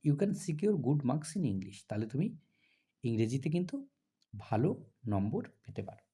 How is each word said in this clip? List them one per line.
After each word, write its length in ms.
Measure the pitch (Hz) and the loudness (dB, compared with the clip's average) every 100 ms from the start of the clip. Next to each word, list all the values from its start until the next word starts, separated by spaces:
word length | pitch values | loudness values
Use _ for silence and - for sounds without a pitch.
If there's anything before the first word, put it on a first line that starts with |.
| 151 | 4
you 80 | 147 | 4
can 100 | 196 - - | 2 0 -2
secure 300 | 156 202 196 123 | 0 2 2 4
good 140 | 147 127 | 2 2
marks 200 | 147 - - | -2 -2 -2
in 60 | 147 | 0
English, 260 | 98 - - - | 0 -4 -12 -6
তাহলে 180 | 104 110 | -4 -2
তুমি 300 | 135 208 - _ _ _ _ _ _ | 0 -2 -4 _ _ _ _ _ _
ইংরেজিতে 460 | 123 113 113 135 147 | -2 2 2 2 0
কিন্তু 380 | 170 180 277 277 _ _ _ _ 104 | 0 0 -6 -10 _ _ _ _ -14
ভালো 540 | - 110 151 - - _ 113 | -2 2 2 0 -8 _ -2
নম্বর 340 | 101 101 165 - _ | 0 0 -2 -6 _
পেতে 200 | - - | -12 -10
পারো। 220 | - - _ | -8 -12 _